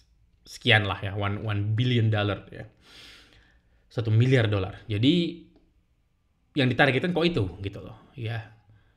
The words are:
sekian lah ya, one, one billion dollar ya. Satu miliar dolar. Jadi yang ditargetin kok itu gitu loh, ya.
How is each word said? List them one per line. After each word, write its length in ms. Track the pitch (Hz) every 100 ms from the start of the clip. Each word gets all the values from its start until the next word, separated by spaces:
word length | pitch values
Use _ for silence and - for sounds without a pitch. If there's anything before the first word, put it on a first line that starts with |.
| _ _ _ _ -
sekian 400 | - 123 110 101
lah 160 | 92
ya, 160 | 98 104
one, 240 | 101 101
one 320 | 107 104 104 110
billion 320 | 123 120 110
dollar 400 | 107 104 95 -
ya. 160 | - - _ - - - - - - _ _ _ _ _
Satu 160 | - 110
miliar 400 | 110 127 131 107
dolar. 400 | 101 92 - -
Jadi 560 | 104 131 175 170 - - _ _ _ _ _ _ _ _ _ _ -
yang 160 | 127
ditargetin 400 | 120 143 123 180
kok 160 | 165 170
itu 160 | 151 95 82
gitu 240 | 98 -
loh, 320 | 98 117 - -
ya. 240 | 110 117 110 - _ - _